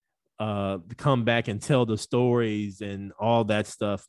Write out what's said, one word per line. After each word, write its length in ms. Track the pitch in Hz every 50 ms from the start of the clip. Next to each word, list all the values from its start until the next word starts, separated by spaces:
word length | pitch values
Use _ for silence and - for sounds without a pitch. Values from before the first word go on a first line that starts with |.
| _ _ _ _ _ _ _
uh, 420 | - 107 107 104 101 98 98 98 92 82 95 120
come 260 | - - 147 135 120 113
back 240 | 117 117 117 113
and 140 | - 101 104
tell 240 | - - 151 127 120
the 120 | 113 110
stories 840 | 107 - - - 120 123 123 120 120 117 110 107 104 104 101 95 95
and 320 | 107 101 101 98 101 98 -
all 280 | - 104 113 117 117 113
that 220 | 104 107 107 104
stuff, 360 | - - - 107 104 101 95 -